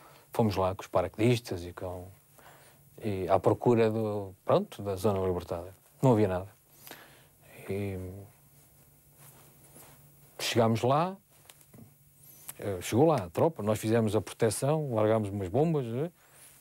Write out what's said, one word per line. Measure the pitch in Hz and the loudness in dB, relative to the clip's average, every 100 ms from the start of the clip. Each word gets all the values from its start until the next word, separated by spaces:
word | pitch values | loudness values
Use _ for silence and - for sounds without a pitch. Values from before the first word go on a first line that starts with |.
| - - - | -20 -20 -10
Fomos | - 110 95 | 0 0 2
lá | 92 | 0
com | 98 | -2
os | - | -2
paraquedistas | 95 87 - 117 117 - 90 | 0 0 2 2 2 -2 -10
e | 87 | -10
com, | - 92 92 92 - _ _ - - - _ _ - | -10 -10 -10 -14 -20 _ _ -20 -20 -20 _ _ -8
e | 110 95 90 | -6 -2 2
à | 95 | 2
procura | 110 104 123 117 110 | 4 2 4 4 4
do, | 110 107 104 98 92 | 2 -2 -4 -8 -8
pronto, | - 160 202 - | 0 2 0 -8
da | 101 95 | -8 -2
zona | 107 95 92 | 0 0 0
libertada. | 90 - 87 90 - _ - | -2 -4 -8 -10 -18 _ 0
Não | 135 | 4
havia | 107 101 | 4 4
nada. | 92 98 - _ _ - - - - _ _ - - - | 0 -6 -18 _ _ -20 -20 -20 -20 _ _ -20 -16 -6
E... | 98 101 92 92 98 101 - _ _ _ _ _ _ _ _ - - - - - - - - - _ - - | -4 -4 -6 -10 -12 -18 -20 _ _ _ _ _ _ _ _ -20 -20 -20 -20 -20 -20 -20 -20 -20 _ -20 -8
chegámos | - 117 113 113 | -2 2 2 2
lá, | 120 143 180 196 _ _ - - _ - - _ _ _ - - - - | 2 0 -2 -6 _ _ -20 -20 _ -20 -20 _ _ _ -20 -20 -20 -10
eh, | 104 90 | -8 -6
chegou | - 113 165 | 0 4 4
lá | 135 | 2
a | 87 | -2
tropa, | - 160 - | 0 0 0
nós | 104 104 | -4 -2
fizemos | 107 113 110 | 0 2 2
a | 104 | 0
proteção, | - - 113 - 135 156 143 | -2 -2 -2 0 -2 -2 -2
largámos | 110 107 110 101 | 0 2 2 0
umas | 101 90 | -4 -2
bombas, | 120 170 151 117 | 0 2 0 -2
eh, | 120 170 _ _ - - - | -4 -6 _ _ -20 -20 -20